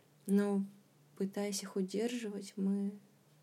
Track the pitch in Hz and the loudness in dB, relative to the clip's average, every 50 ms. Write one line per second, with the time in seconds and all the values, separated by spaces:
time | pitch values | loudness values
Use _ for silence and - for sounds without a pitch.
0 | - - - - - - 196 202 202 202 202 196 196 - - - - - - - | -20 -20 -20 -10 0 4 4 4 6 4 2 0 0 -2 -6 -16 -20 -20 -20 -20
1 | - - - - 196 190 - 202 202 208 196 196 202 196 - 202 190 185 - 202 | -20 -20 -4 -4 -4 -2 -2 -2 -2 -2 -2 -4 -6 -4 -2 -2 -2 0 0 0
2 | 226 240 247 240 226 202 208 202 196 - - 202 190 196 202 202 196 202 202 - | 0 0 -2 -4 -4 -6 -6 -8 -10 -8 -4 0 2 2 2 2 0 -2 -4 -8
3 | - - - - - - - - | -14 -20 -20 -20 -20 -20 -20 -20